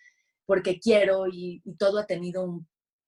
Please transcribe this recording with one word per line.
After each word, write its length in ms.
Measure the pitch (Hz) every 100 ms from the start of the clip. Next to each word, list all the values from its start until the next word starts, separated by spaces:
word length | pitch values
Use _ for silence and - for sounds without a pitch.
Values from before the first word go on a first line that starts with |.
| _ _ _ _ -
porque 340 | 190 185 180
quiero 460 | 226 208 196 190 190
y, 340 | 180 180 170
y 120 | - 160
todo 220 | 196 208
ha 60 | 208
tenido 380 | 175 175 180
un, 240 | 185 175 165 _ _ _